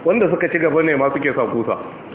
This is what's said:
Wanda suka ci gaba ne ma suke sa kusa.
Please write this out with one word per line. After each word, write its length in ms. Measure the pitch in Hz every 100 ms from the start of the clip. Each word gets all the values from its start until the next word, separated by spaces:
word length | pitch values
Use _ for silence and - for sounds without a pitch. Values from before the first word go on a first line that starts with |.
| 165
Wanda 240 | 220 185
suka 180 | 170 175
ci 80 | 170
gaba 240 | 165 151
ne 120 | 160 143
ma 140 | 139
suke 220 | 135 143 127
sa 80 | 113
kusa. 240 | 117 113 92 - - -